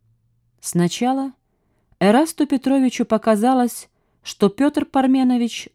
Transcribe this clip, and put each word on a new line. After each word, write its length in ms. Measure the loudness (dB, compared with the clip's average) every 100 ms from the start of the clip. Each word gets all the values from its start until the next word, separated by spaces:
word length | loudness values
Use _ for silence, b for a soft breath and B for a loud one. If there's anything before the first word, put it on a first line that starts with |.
| _ _ _ _ _ _
Сначала 720 | -6 -2 -2 -2 -2 -2 -6 -12 _ _ _ _ _ -2
Эрасту 460 | 2 4 2 -2 -2
Петровичу 600 | -2 0 0 0 0 -2
показалось, 840 | 0 0 0 2 2 0 -4 -18 _ _ _
что 260 | -18 -2 0
Петр 360 | 2 0 0 -2
Парменович 840 | 0 2 2 2 0 -2 -6 -16